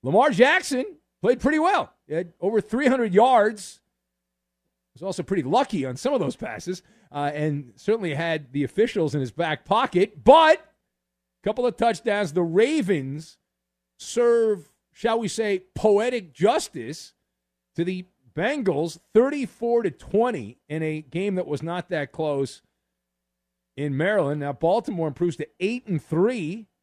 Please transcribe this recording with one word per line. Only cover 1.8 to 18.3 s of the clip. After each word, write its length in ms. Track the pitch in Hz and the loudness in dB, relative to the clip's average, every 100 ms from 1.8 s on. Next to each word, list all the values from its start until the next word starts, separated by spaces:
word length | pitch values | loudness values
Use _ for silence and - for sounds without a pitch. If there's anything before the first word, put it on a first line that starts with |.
| - _ _ | -2 _ _
He 80 | |
had 180 | 156 175 _ | -8 -8 _
over 200 | 185 220 | -2 -2
three 260 | - 233 277 | -2 0 0
hundred 280 | 254 226 | 0 2
yards. 680 | 185 247 247 208 214 - - _ _ _ _ _ _ _ _ _ _ _ | 4 6 4 2 -2 -16 -20 _ _ _ _ _ _ _ _ _ _ _
Was 80 | _ | _
also 200 | 180 185 | -10 -8
pretty 200 | 165 190 | -4 -2
lucky 420 | 131 214 277 190 | 0 0 0 -4
on 120 | 135 127 | -6 -4
some 180 | 262 | -2
of 60 | 277 | -2
those 160 | 151 - | -2 -6
passes, 460 | - 107 - 180 _ _ _ | -10 -10 -10 -12 _ _ _
uh, 200 | 143 143 | -6 -6
and 380 | 147 151 143 127 _ | -4 -4 -4 -8 _
certainly 380 | - 226 185 | -2 -2 -2
had 380 | 143 165 160 135 | -4 -4 -4 -6
the 120 | 135 | -4
officials 500 | 139 - 233 208 156 | -4 0 0 0 -2
in 60 | 143 | -2
his 120 | 127 | -6
back 320 | 127 165 156 | -4 -4 -4
pocket. 580 | - 208 277 180 208 151 | -2 0 2 0 0 2
But 360 | 127 311 320 359 | 8 8 8 4
a 840 | - _ _ _ _ _ _ _ | 0 _ _ _ _ _ _ _
couple 240 | 196 214 247 | -6 -2 -4
of 100 | - | 0
touchdowns. 560 | 233 202 233 202 196 | 0 0 -2 -2 0
The 100 | 156 | -2
Ravens 960 | 170 170 240 311 190 175 135 147 165 _ _ _ _ _ _ _ | 0 2 2 2 0 -2 -4 -10 -14 _ _ _ _ _ _ _
serve, 760 | - 226 240 233 220 202 156 _ _ | -8 0 2 4 2 0 -6 _ _
shall 260 | _ 233 226 | _ -2 -2
we 100 | 220 | -2
say, 360 | - 214 190 _ | -4 -2 -2 _
poetic 580 | - 214 202 233 247 175 | 0 2 4 2 -4 -8
justice 840 | _ 190 285 - 147 113 160 - _ _ _ _ _ _ | _ 2 2 -4 -10 -12 -12 -16 _ _ _ _ _ _
to 100 | - | -6
the 220 | 170 185 180 _ 123 | -4 -4 -10 _ _